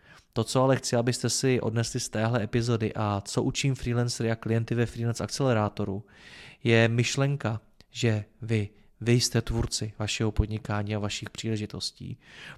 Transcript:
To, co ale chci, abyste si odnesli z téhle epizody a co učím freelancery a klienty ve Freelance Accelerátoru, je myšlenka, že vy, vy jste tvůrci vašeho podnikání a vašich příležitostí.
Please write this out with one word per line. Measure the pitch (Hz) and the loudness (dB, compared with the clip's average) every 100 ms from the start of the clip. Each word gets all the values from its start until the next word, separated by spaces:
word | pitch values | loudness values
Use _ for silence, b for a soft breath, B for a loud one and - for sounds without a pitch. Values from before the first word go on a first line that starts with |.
| b b b | b b b
To, | - | -4
co | 110 131 | 0 4
ale | 131 131 | 4 4
chci, | - 120 | 2 0
abyste | 120 117 120 | 2 0 0
si | - 135 127 | 0 2 2
odnesli | 113 113 113 123 | 2 0 -2 -4
z | - | -4
téhle | 107 113 120 | -2 0 0
epizody | 98 123 117 117 110 | 0 0 2 2 0
a | - 107 101 | 0 0 -2
co | - - | -2 -2
učím | 131 - 139 | 0 0 0
freelancery | 131 123 120 120 - 113 | 0 -2 0 -2 -2 -2
a | 113 | -2
klienty | 110 113 113 | 0 0 0
ve | 117 113 | 0 0
Freelance | - 117 113 | -2 -4 -2
Accelerátoru, | - - 135 113 104 - 101 98 - B B B B B | -4 0 2 2 2 -2 -4 -6 -8 B B B B B
je | 120 113 117 | 4 6 6
myšlenka, | 117 120 - 139 143 107 117 - - - | 4 0 2 0 0 -2 -4 -8 -20 -18
že | - 117 107 104 - | -2 0 0 -2 -10
vy, | 110 113 101 b b - | -2 0 -2 b b -4
vy | 113 | 2
jste | 120 120 117 | 4 4 0
tvůrci | - 113 113 - 110 - | 0 0 -2 -2 -6 -6
vašeho | 107 - 110 | -4 0 0
podnikání | - 107 107 - 104 101 107 | 2 0 -2 -4 -4 -2 -2
a | |
vašich | 104 - 113 | -2 -6 -10
příležitostí. | - 113 110 104 - - - - 120 B B B | -8 -4 -4 -4 -8 -10 -10 -12 -14 B B B